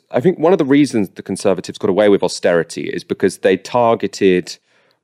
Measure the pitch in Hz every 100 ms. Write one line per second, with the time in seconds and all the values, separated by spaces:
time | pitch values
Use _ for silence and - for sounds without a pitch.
0 | _ 123 170 - 156 190 139 143 139 113
1 | 95 - - 95 101 92 - - 104 92
2 | 104 98 90 - 101 85 78 - 78 90
3 | - 95 98 - 101 95 - 123 117 113
4 | 98 - 98 90 85 - _ _ _ _